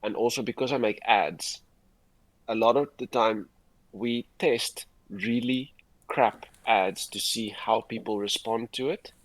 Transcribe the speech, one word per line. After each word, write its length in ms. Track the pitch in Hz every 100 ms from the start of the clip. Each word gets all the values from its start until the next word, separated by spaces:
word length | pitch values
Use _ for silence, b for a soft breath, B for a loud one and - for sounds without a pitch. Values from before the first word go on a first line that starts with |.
And 140 | 107 101
also 260 | 117 -
because 300 | 113 - 131
I 60 | 135
make 220 | 113 104 -
ads, 560 | 110 76 82 - - _ _ _ _ _ _ _ _ -
a 80 | 110
lot 220 | 117 120
of 120 | 143 _
the 100 | 120
time 420 | 127 113 110 92 _ _ _ _
we 340 | 101 117 120 - _
test 460 | 165 120 - - - _ _
really 640 | 101 104 120 120 127 139 _ _ _ _
crap 380 | - 117 - - _ -
ads 420 | 110 95 98 -
to 120 | 104
see 300 | - 117 110
how 320 | 98 - 110
people 360 | - 113 - 104
respond 540 | 101 - 113 113 117
to 160 | - 131
it. 240 | 190 - _